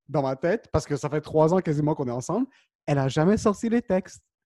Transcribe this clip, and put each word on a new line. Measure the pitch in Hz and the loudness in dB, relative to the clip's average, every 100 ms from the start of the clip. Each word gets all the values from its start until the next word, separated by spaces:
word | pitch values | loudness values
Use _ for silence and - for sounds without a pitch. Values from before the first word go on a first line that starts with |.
| - | -6
dans | 147 | -2
ma | 135 135 | -2 -2
tête, | 170 - - | -2 -2 -2
parce | 160 - | -4 -2
que | 143 | -6
ça | 147 | -4
fait | 151 | -6
trois | - 156 160 | -2 4 4
ans | 190 | 4
quasiment | 170 147 151 156 | 0 0 0 -2
qu'on | 127 | -4
est | |
ensemble, | 120 - 196 262 _ _ _ - | -6 -4 -4 -4 _ _ _ -2
elle | 139 | 0
a | 135 | 0
jamais | 156 165 214 | 2 2 2
sorti | 220 196 233 | 0 -2 -2
les | 233 | -2
textes. | - 185 - - _ _ | 0 -4 -4 -16 _ _